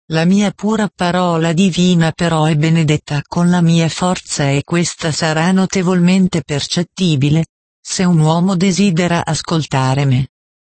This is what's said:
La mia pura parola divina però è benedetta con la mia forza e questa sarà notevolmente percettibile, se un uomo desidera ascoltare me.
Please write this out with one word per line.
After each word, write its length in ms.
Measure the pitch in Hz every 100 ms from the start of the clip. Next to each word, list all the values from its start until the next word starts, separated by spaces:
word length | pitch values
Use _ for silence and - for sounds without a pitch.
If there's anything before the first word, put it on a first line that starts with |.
| -
La 140 | 160
mia 280 | 170 196 202
pura 360 | - 208 214 208
parola 640 | - 175 180 180 165 165
divina 600 | 160 196 160 180 175 165
però 340 | - 170 160 156
è 100 | 151
benedetta 640 | 160 165 151 151 - 143 -
con 240 | 175 175
la 100 | 180
mia 300 | 165 165 160
forza 580 | - 180 185 - - 143
e 140 | 139
questa 480 | - 170 170 - 165
sarà 400 | 143 165 156 170
notevolmente 920 | 190 185 196 180 185 175 190 185 170
percettibile, 1000 | - 143 - - 170 - 185 147 143 156 160 _ _ _
se 260 | - -
un 140 | 180 165
uomo 380 | 156 170 190 185
desidera 640 | 196 175 202 165 175 170
ascoltare 840 | - 151 - 165 139 135 131 135 139
me. 220 | 127 135 _ _ _ _